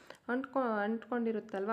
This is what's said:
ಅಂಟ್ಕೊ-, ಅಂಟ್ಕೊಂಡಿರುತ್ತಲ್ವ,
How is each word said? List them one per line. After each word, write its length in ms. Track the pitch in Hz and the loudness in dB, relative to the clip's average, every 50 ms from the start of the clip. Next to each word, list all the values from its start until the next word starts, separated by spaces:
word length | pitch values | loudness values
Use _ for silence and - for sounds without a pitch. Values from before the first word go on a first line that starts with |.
| - - - - _ | -18 -18 -18 -12 _
ಅಂಟ್ಕೊ-, 520 | - 240 262 269 269 - 277 254 233 220 208 202 | -2 0 0 -2 0 0 0 2 2 2 2 2
ಅಂಟ್ಕೊಂಡಿರುತ್ತಲ್ವ, 880 | 208 226 226 - - 247 240 233 226 220 208 214 - - 190 196 214 | 0 0 -2 -2 -2 0 0 2 2 0 -2 -4 -4 -4 -2 0 2